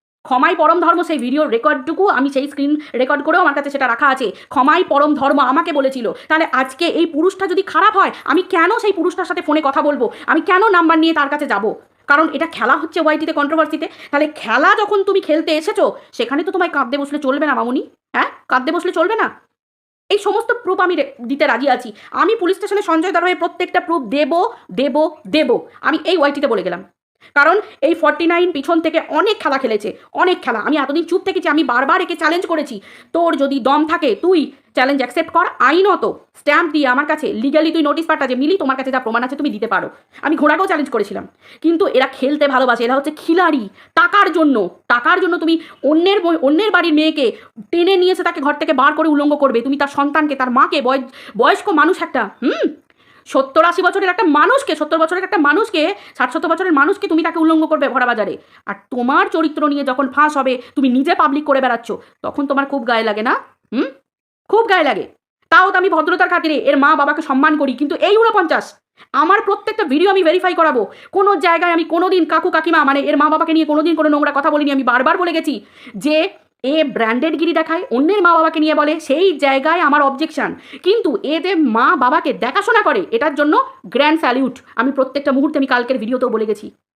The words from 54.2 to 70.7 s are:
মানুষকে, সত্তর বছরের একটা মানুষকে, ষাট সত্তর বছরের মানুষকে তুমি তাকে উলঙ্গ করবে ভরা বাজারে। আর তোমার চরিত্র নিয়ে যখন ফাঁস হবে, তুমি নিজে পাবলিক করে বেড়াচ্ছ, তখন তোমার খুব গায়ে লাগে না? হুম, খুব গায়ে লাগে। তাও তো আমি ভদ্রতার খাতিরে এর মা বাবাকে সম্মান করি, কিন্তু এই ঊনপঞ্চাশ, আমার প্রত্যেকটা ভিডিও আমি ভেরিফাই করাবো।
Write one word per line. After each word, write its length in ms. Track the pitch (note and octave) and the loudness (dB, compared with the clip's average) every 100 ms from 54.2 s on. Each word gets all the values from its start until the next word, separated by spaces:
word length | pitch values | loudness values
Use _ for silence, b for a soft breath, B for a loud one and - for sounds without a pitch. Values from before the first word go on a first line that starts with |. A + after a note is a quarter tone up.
মানুষকে, 520 | F4+ C#4+ F4 C5+ C5+ D4+ | 2 4 4 2 0 -4
সত্তর 220 | D4+ D#4 | -2 0
বছরের 260 | D#4+ F#4 | 0 -2
একটা 140 | F#4+ G4+ | -2 2
মানুষকে, 580 | C#4+ D#4+ A4 E4 D#4+ G4+ B - | 2 2 0 0 0 -2 B -6
ষাট 160 | B3+ | -4
সত্তর 160 | E4 E4 | -2 -2
বছরের 240 | E4 F#4 | 0 0
মানুষকে 340 | C#4 D4+ G4 G4+ | 2 2 0 -2
তুমি 160 | D#4+ | 0
তাকে 160 | E4 E4 | 0 0
উলঙ্গ 260 | D#4+ D#4+ D#4 | 2 2 2
করবে 240 | D4+ C4+ | 0 0
ভরা 160 | B3 B3 | 0 0
বাজারে। 320 | A3 F#3+ - b b - | 0 -4 -6 b b -14
আর 100 | G3 _ | -14 _
তোমার 340 | B3 A#3+ D#4+ F#4+ | -4 0 0 0
চরিত্র 400 | E4 D#4 D#4 D4 | 0 -2 -2 -2
নিয়ে 160 | C#4+ | -2
যখন 260 | C#4 C4 C4 | -2 -2 -2
ফাঁস 280 | C#4+ D4+ D4 | 0 0 0
হবে, 240 | C4 B3+ B - | -2 -4 B -2
তুমি 140 | C4 | 0
নিজে 260 | B3+ C#4+ F4 | 2 0 0
পাবলিক 300 | D#4 D4 D4 | 0 0 0
করে 160 | C4+ | 0
বেড়াচ্ছ, 300 | B3+ A#3 A3+ - B _ | 0 -2 -6 -10 B _
তখন 260 | - - C#4 | -8 -4 -2
তোমার 180 | C4+ C4+ | -2 -2
খুব 220 | C#4 A#3 | -4 -2
গায়ে 160 | A3+ | 0
লাগে 180 | A3 G#3 | 0 -2
না? 120 | A#3+ A#4 - _ _ | -2 -4 -6 _ _
হুম, 160 | A#3 B4+ - _ _ _ _ - | -6 -6 -8 _ _ _ _ -2
খুব 200 | G#4+ A4 | 0 2
গায়ে 140 | F#4 | 2
লাগে। 220 | C#4+ G3 - _ _ _ _ | 0 -2 -6 _ _ _ _
তাও 220 | E4 F#4+ | 4 4
তো 60 | F#4+ | 2
আমি 120 | F#4 | 2
ভদ্রতার 400 | D#4+ D#4 F4+ F4+ | 2 0 0 0
খাতিরে 260 | F4 D#4+ C#4 | 0 0 0
এর 220 | C4+ C#4+ | 2 2
মা 180 | C#4+ D4+ | 4 4
বাবাকে 260 | C#4+ D4+ | 2 -2
সম্মান 360 | D4+ C4 D#4 D4+ | -2 2 2 2
করি, 160 | C4+ | 0
কিন্তু 220 | A#3 D4 F4+ | -2 -4 0
এই 220 | F4 G#4+ | 2 4
ঊনপঞ্চাশ, 480 | A4+ G#4 D#4+ B3 - - _ b b | 4 2 0 -2 -4 -14 _ b b
আমার 300 | C#4 D#4 G#4 | 0 2 2
প্রত্যেকটা 420 | G#4 G4+ A4 A4 | 0 -4 -4 -4
ভিডিও 280 | D#4+ D4 G4 | -2 2 2
আমি 120 | F#4+ | 2
ভেরিফাই 300 | D#4+ F4 F4+ | 2 2 0
করাবো। 340 | E4 D#4+ | 2 2